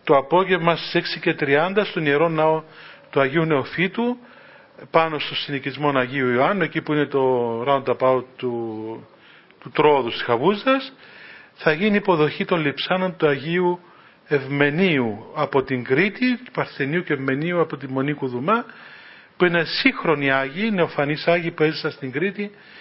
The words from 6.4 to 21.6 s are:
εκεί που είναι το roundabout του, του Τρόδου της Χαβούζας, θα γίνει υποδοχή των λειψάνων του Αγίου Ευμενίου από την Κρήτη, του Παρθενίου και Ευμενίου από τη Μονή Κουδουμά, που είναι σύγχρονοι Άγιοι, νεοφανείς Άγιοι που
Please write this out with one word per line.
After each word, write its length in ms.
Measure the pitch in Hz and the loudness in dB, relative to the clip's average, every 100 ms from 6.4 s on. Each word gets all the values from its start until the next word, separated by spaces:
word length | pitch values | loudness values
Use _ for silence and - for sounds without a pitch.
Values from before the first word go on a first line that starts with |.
| 147 202 | 2 0
εκεί 200 | 160 160 | -2 -4
που 100 | - | -2
είναι 140 | 151 143 | -2 0
το 560 | 143 131 127 120 113 127 | 0 2 2 0 -2 0
roundabout 560 | 139 123 120 131 127 123 - | 0 0 0 2 2 -2 -8
του, 720 | 127 117 113 110 110 113 - - - - _ - | -6 -4 -6 -8 -10 -12 -14 -20 -20 -20 _ -20
του 100 | - | -6
Τρόδου 380 | - 151 143 117 | 2 4 4 2
της 140 | - | -4
Χαβούζας, 680 | - 117 156 208 262 269 269 - - - - - - | 0 2 2 0 2 0 -2 -16 -20 -20 -20 -20 -20
θα 180 | - - | -4 0
γίνει 240 | 156 214 202 | 2 2 2
υποδοχή 480 | 196 165 151 - | 2 2 2 0
των 160 | 196 175 | -2 0
λειψάνων 560 | 147 139 - 185 185 170 | 0 -2 -2 -2 -2 0
του 100 | 151 | 0
Αγίου 540 | 143 139 175 180 175 - - - _ - | 0 -2 0 0 -2 -8 -20 -20 _ -2
Ευμενίου 1040 | 147 131 143 143 147 190 147 120 104 - | -2 0 0 2 2 2 2 0 -4 -10
από 280 | 151 143 139 | -6 -2 0
την 220 | 131 127 | 0 -2
Κρήτη, 520 | 117 131 202 202 254 240 | 0 2 2 0 -2 -2
του 140 | - | -6
Παρθενίου 520 | - 139 - 135 170 | -6 -6 -4 -4 -2
και 100 | 175 | -2
Ευμενίου 480 | 143 135 135 165 175 | -4 -2 -2 0 0
από 160 | 160 147 | -2 -4
τη 120 | 135 | -6
Μονή 240 | 131 139 | -4 -2
Κουδουμά, 520 | 147 135 123 147 226 - - - - - - - - | -2 -4 -4 0 -2 -2 -14 -20 -20 -20 -20 -12 0
που 80 | |
είναι 200 | 180 170 | 2 2
σύγχρονοι 680 | 156 - 269 - 175 147 139 | 0 0 0 0 0 2 2
Άγιοι, 400 | 135 135 151 220 | 2 0 -4 -2
νεοφανείς 540 | 202 156 - 143 147 - | 0 0 0 -2 0 0
Άγιοι 240 | 175 165 | 0 0
που 120 | 165 | 0